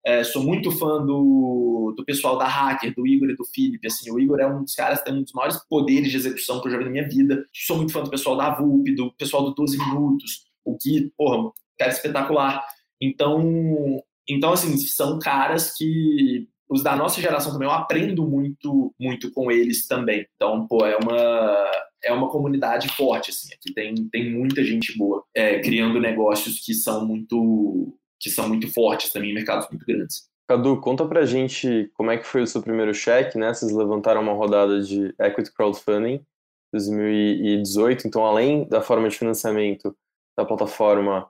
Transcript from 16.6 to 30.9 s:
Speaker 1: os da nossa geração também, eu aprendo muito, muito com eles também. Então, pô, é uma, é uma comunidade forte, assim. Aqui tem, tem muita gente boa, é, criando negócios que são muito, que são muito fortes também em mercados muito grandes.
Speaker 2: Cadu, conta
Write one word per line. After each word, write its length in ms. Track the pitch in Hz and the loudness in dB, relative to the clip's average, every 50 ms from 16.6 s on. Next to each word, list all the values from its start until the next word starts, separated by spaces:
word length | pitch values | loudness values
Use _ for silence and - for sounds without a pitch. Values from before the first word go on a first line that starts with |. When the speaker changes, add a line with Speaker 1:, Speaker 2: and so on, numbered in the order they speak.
| _ _ | _ _
Speaker 1:
os 140 | 139 135 | -4 0
da 140 | 139 147 139 | 0 0 0
nossa 240 | 139 151 185 185 180 | 2 0 0 -2 -2
geração 320 | 170 175 156 143 139 156 | -2 -2 0 0 -2 -4
também, 160 | 143 139 135 139 | -4 -4 -2 0
eu 40 | |
aprendo 540 | 156 165 165 - 160 160 196 202 185 165 156 143 | 0 -2 -2 -2 -2 0 0 0 0 0 0 0
muito, 640 | 139 139 139 143 143 _ - 147 143 139 123 - _ _ | 0 0 0 -2 -6 _ -6 0 2 2 2 0 _ _
muito 320 | 127 131 127 117 - - | -6 -6 -6 -6 -8 -8
com 180 | - 139 127 123 | -6 -4 0 2
eles 380 | 120 117 117 120 117 - - | 4 4 4 2 0 -2 -2
também. 400 | - 135 123 123 113 107 107 104 _ _ | -2 -2 -2 0 0 -2 -2 -4 _ _
Então, 320 | _ 104 104 110 110 113 113 | _ 0 0 0 0 -2 0
pô, 180 | 120 113 110 | 2 2 4
é 100 | - 107 | 4 2
uma, 760 | 107 113 117 117 120 120 117 117 117 110 107 101 101 98 98 95 95 - - _ _ - | 0 0 0 2 2 2 4 4 2 2 4 4 2 2 0 -2 -4 -6 -8 _ _ -2
é 80 | 117 | -2
uma 160 | 120 127 135 - | 0 0 -2 -2
comunidade 600 | 151 147 143 143 139 135 123 117 117 120 - - | -2 -2 0 0 0 0 0 0 0 -2 -2 -4
forte, 400 | - - 139 123 113 113 - - | -2 0 0 2 2 0 -4 -6
assim. 220 | - - - - | -10 -10 -12 -14
Aqui 220 | - _ - - - | -18 _ -16 -10 -8
tem, 180 | 107 107 107 110 110 110 110 | -8 -6 -4 -4 -4 -4 -4
tem 240 | - 120 120 120 | -4 -4 -4 -2
muita 300 | 117 120 127 135 135 143 | -2 -2 0 0 0 0
gente 340 | 120 110 113 113 113 - - | 0 0 0 -2 -2 -4 -2
boa, 280 | 110 101 101 98 98 - _ _ | -2 0 0 0 -2 -6 _ _
é, 240 | 117 110 107 101 101 | 0 2 2 2 0
criando 420 | 98 113 113 113 113 113 113 120 | 0 0 0 2 2 2 2 2
negócios 600 | 117 113 110 110 107 107 107 - - 113 110 - - | 0 0 0 2 2 2 2 0 -2 -4 -6 -8 -6
que 80 | - | -4
são 320 | 110 110 - 117 110 110 110 | -4 -2 -2 -2 -2 -2 -2
muito, 920 | 110 110 110 110 - 117 117 113 113 110 107 104 98 92 90 90 - - _ _ _ _ _ | -2 -4 -4 -4 -2 0 2 2 4 4 4 2 2 0 -2 -4 -4 -10 _ _ _ _ _
que 100 | - 101 | -8 -6
são 180 | - - 107 107 | -4 -4 -2 -2
muito 240 | 110 113 110 95 | -2 -2 -2 -4
fortes 400 | - 117 117 104 - - - - | 0 2 2 2 2 0 -4 -6
também 200 | - 101 104 104 | -6 -6 -6 -4
em 20 | 104 | -6
mercados 340 | 107 107 113 107 - - - | -6 -4 -2 -4 -4 -4 -8
muito 160 | - - - | -14 -10 -4
grandes. 440 | - 110 104 - - - - _ _ _ _ _ - | -4 -4 -4 -4 -6 -10 -14 _ _ _ _ _ 0
Speaker 2:
Cadu, 320 | 127 120 120 139 135 - | 2 2 4 2 2 2
conta 240 | - 123 | 0 -2